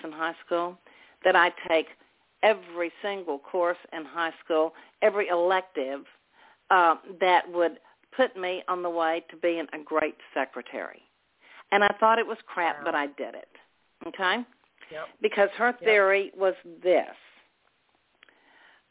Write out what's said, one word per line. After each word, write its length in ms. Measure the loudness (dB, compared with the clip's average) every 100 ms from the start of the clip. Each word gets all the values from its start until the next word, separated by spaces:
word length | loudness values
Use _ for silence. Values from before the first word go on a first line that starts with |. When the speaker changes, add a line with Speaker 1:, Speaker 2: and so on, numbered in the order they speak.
Speaker 1:
in 80 | -12
high 220 | -8 -8 -8
school 340 | -6 -4 -4 -8 _ _ _ _
that 100 | 2
I 160 | 4 4 0 -2
take 180 | 0 0 -10 _ _ _ _
every 500 | 2 2 -4 -8 -8 -8
single 380 | -10 -8 -8 -8
course 400 | -6 -2 -2 -2 -10
in 120 | -14
high 280 | -10 -6 -6 -6
school, 300 | -2 0 0 -4 -20 _
every 280 | 0 0 0
elective, 720 | 0 2 0 -2 -6 -8 -8 -14 _ _ _ _ _ 2
uh, 260 | 6 6 4 -4 -2
that 300 | 2 4 2
would 280 | 0 0 -2 _ _ _ -2
put 200 | -2 -2
me 260 | -8 -6 -6
on 140 | -6
the 80 | -4
way 340 | -2 -2 -2 -8
to 60 | -4
being 300 | -2 -2 -6
a 60 | -12
great 380 | -4 -2 -2 -4 -10
secretary. 680 | -6 -6 -8 -12 -10 -12 -14 _ _ _ _ _ -20 0
And 100 | 2
I 120 | 4 4
thought 200 | 4 4
it 80 | 0
was 120 | -8 -10
crap, 320 | -4 -4 -2
Speaker 2:
Wow. 60 |
Speaker 1:
but 100 | -4
I 120 | -4 -4
did 280 | -8 -12
it, 140 | -12 -20 _ _ _ _ _ -14
okay? 380 | -4 -2 -2 -6 _ _ _ -18
Speaker 2:
Yep. 180 | -16 -16 _
Speaker 1:
Because 300 | -2 2 0
her 180 | 2 -2
Speaker 2:
Yep. 100 | 0
Speaker 1:
theory 520 | 2 4 4 2 -2 -2
was 180 | -2 -2 -8 -4
this. 340 | 2 2 0 -8 -20 _ _ _ _ _ _ _ _ _ _ _ _ _ _ _ _